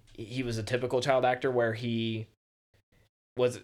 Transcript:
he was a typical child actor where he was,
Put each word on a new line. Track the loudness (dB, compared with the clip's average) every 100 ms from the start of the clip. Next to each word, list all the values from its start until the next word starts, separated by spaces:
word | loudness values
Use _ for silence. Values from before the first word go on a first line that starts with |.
| -20
he | -16 -8 -6
was | -4 -4
a |
typical | -2 -2 0 0
child | 2 4
actor | 4 2 0
where | 2 2
he | 0 -2 -2 -2 -4 -8 _ _ _ _ _ _ _ _ _ _ 0
was, | 0 0